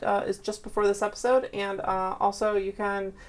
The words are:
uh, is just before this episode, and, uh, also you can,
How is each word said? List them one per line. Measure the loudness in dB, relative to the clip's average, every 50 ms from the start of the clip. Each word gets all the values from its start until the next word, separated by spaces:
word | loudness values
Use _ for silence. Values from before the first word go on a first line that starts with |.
| 0
uh, | 0 2 2 2
is | 0 -4
just | -4 -4 -8 -8 -6 -8
before | -6 0 2 4
this | 4 4 2
episode, | 0 -2 -2 0 2 4 4 4 4 2 -4
and, | -4 -4 -2 -2 -4
uh, | -2 0 0 0 0 -2 -2 0
also | 0 0 0 2 0 2 2
you | 2 0 -2 -4
can, | -2 -2 -2 -2 -2 -4 -6 -8 -12 -18